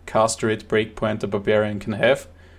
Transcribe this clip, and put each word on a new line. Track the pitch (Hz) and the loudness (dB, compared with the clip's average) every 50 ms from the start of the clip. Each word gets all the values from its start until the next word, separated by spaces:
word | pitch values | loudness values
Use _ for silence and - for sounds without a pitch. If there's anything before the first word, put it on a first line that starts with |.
| - | -12
cast | - - 110 110 113 - - - | -2 2 2 2 2 0 -2 -2
rate | 113 110 107 - | -2 -2 -2 -2
breakpoint | - 113 107 110 113 - - 113 107 107 107 - | -2 0 0 0 -2 -4 -4 -4 -4 -2 -4 -4
a | |
barbarian | 101 101 101 98 110 107 104 107 104 107 101 | -4 -4 -2 0 2 2 2 2 0 -2 -6
can | - 113 107 | -6 -6 -2
have, | 101 110 120 135 - - - - - - - - | 2 4 4 4 2 0 -8 -20 -20 -20 -20 -20